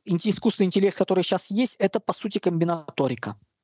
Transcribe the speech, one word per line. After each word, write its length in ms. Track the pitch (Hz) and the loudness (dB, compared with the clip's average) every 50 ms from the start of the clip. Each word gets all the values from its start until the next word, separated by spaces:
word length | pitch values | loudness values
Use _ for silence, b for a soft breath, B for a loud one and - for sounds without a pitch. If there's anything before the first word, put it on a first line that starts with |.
| _ | _
инте-, 240 | 208 170 165 - 214 | -2 -2 0 2 0
искусственный 360 | 185 - - 220 - - 190 | 0 2 0 0 2 2 0
интеллект, 300 | 180 - 196 196 196 - | 2 4 2 2 2 2
который 260 | - 185 - 190 185 170 | 0 0 2 2 2 2
щас 260 | - 190 175 - - | 2 -2 -2 -2 -4
есть, 260 | 202 226 254 - - - | -2 0 0 -2 0 0
это, 200 | 196 190 - 208 | 0 0 0 -2
по 140 | - - - | -2 -4 -4
сути, 260 | - - 202 - - | -4 -4 -4 -4 0
комбинаторика. 960 | - 180 170 160 170 175 170 160 147 - - - 139 127 123 113 - 104 104 - _ _ _ _ | 0 0 0 2 0 0 0 -4 -6 -8 -4 -2 -2 -2 -2 -4 -6 -8 -10 -10 _ _ _ _